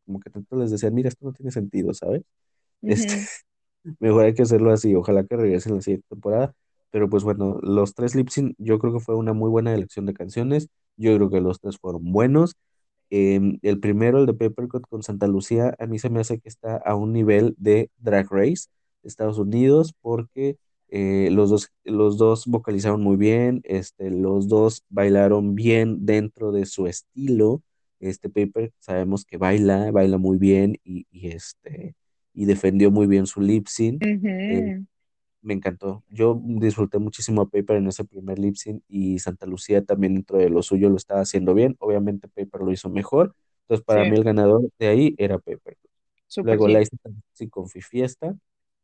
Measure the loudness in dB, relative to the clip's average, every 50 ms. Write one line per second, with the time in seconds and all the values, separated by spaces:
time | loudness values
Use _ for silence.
0 | _ -14 -14 -14 -14 -14 _ -16 -14 _ -6 -6 -4 -4 -4 -2 -2 -2 -2 -2
1 | -2 -4 -6 _ -14 -14 -14 _ -12 -10 -8 -8 -8 -6 -6 -4 -4 -4 -6 -6
2 | -6 -6 -6 -6 -6 _ _ _ _ _ _ _ _ _ _ _ -4 -2 0 0
3 | 0 -2 -4 -6 -8 -10 -14 -20 _ _ _ _ _ _ _ _ _ -18 -10 _
4 | 0 2 4 6 4 4 4 2 2 2 4 4 4 4 4 4 2 2 2 2
5 | 2 2 0 0 0 -2 -4 -2 0 0 0 0 -2 -4 -4 -4 -2 -4 -6 -6
6 | -6 _ -20 -10 -6 -2 -2 -2 -2 -4 -6 _ _ _ _ _ _ _ -2 -2
7 | -2 0 0 0 0 0 -2 0 -2 -2 -2 -4 -4 0 2 2 2 0 -2 -4
8 | -4 -2 0 -2 -2 -2 -2 -4 -4 -4 -6 _ -2 0 0 0 0 -2 -2 -4
9 | -4 -4 -4 -2 -2 -2 -2 0 0 0 2 2 0 0 -2 -2 -4 -6 -8 -8
10 | -6 -6 -6 -8 -12 -8 -6 -6 -2 -2 -2 -2 -4 -6 _ _ _ _ _ -2
11 | 2 2 4 4 4 2 2 0 0 0 -2 -4 -8 -12 -12 -10 -10 -10 -10 -8
12 | -6 0 2 2 2 4 4 2 2 0 -2 _ _ _ _ _ _ _ _ _
13 | _ _ 0 2 2 4 2 2 2 0 -2 -2 -2 -2 -2 0 0 -2 0 2
14 | 2 4 4 4 4 2 2 0 -2 -4 -2 -6 -10 -8 -8 -10 -10 _ -14 -12
15 | -10 -10 -6 -2 0 0 0 -2 -2 -2 -2 0 0 -2 -2 -6 -8 -8 -8 -6
16 | -4 -4 -2 -2 -2 -4 -6 -10 _ -18 -20 _ -10 -8 -8 -6 -4 -2 -2 -2
17 | -2 -2 0 2 4 4 4 4 4 2 0 0 2 2 4 4 2 -2 _ _
18 | -2 0 2 2 2 2 0 2 2 2 0 -2 -8 _ _ _ _ _ _ _
19 | _ -20 -8 -6 -4 -4 -2 -2 -4 -2 0 2 4 6 6 4 4 0 -4 _
20 | _ -6 -6 -6 -6 -8 _ -6 -6 -6 -6 -8 _ _ _ _ _ _ -4 -2
21 | -2 0 2 2 2 4 4 4 4 4 2 0 0 -6 _ _ _ -4 0 2
22 | 2 2 4 4 4 4 4 2 -2 -4 -4 -4 -2 -4 -4 -2 0 0 0 0
23 | 2 2 2 4 4 4 4 4 2 0 0 -2 -4 -4 -6 -6 -6 -8 _ _
24 | -8 -6 -4 -2 -2 0 0 0 0 2 4 4 4 2 0 -4 _ _ -2 0
25 | 2 4 4 4 4 4 4 2 2 0 -2 0 2 4 4 4 2 0 -2 -2
26 | 0 0 2 2 0 -2 -8 _ -6 -2 -2 -2 -4 -4 -4 -4 -4 -4 -4 -8
27 | -16 _ _ -8 -2 0 2 4 4 4 2 0 -6 _ _ _ _ _ _ _
28 | -10 -10 -10 -8 -12 -6 -2 -2 -2 -2 -2 -6 -6 -6 _ _ _ -6 -4 -4
29 | -2 -2 -4 -4 -6 _ -6 -2 0 2 2 4 4 4 2 2 0 0 2 2
30 | 2 2 2 2 2 0 2 4 4 4 4 4 4 0 -2 -4 _ -14 -14 -14
31 | -14 _ _ -14 -14 -12 -12 -12 -16 -20 -20 _ _ -18 -16 -14 -16 -18 -20 _
32 | _ _ _ _ _ _ _ -2 0 0 0 2 2 0 4 4 4 6 6 4
33 | 4 4 4 2 2 -2 -4 -2 0 2 2 0 -2 -6 -4 -2 -2 -2 -2 -4
34 | -4 -4 -4 -2 -4 -4 -4 -6 -6 -4 -2 -2 -2 -4 -6 -8 -12 _ _ _
35 | _ _ _ _ _ _ _ _ _ -6 -6 -4 -4 -6 -6 -6 -10 -10 -10 -10
36 | _ _ -2 0 2 2 2 0 -4 -6 -4 0 0 0 0 0 -4 -2 -2 -4
37 | -4 -4 -8 -8 -6 -2 0 0 0 0 0 -4 0 0 0 0 0 -2 -4 -6
38 | -12 -12 _ -14 -10 -8 -6 -4 -4 -4 -4 -6 -10 -12 -12 -12 _ _ -8 -4
39 | -4 -2 -4 -4 -6 -8 -10 -10 -10 -12 -12 -12 -2 0 0 0 2 2 0 0
40 | 2 0 0 -2 -4 -2 2 2 2 4 2 0 0 0 0 2 4 2 2 0
41 | -2 _ -4 -2 -2 -2 -2 -2 0 2 2 4 2 2 0 -4 -4 -2 -2 -2
42 | -2 -4 -6 -8 -12 -16 _ -12 -10 -10 -10 -8 -4 -4 -4 -4 -6 -6 -6 -6
43 | -6 0 2 2 2 2 -2 _ _ _ _ _ _ _ -4 -4 0 2 2 2
44 | 4 4 2 2 2 2 2 4 4 4 4 4 2 -2 -4 _ 0 2 4 4
45 | 4 2 2 0 -2 -2 -2 -4 -6 -10 -12 -12 _ -20 -20 _ _ _ _ _
46 | _ _ _ _ _ _ -10 -4 0 0 2 4 4 4 6 4 4 2 -4 -16
47 | _ -18 -18 -18 _ _ _ _ -16 -14 _ -14 -14 -14 -16 -20 -20 -8 -4 -4
48 | -4 -4 -6 _ -10 -10 -10 -12 _ _ _ _ _ _ _ _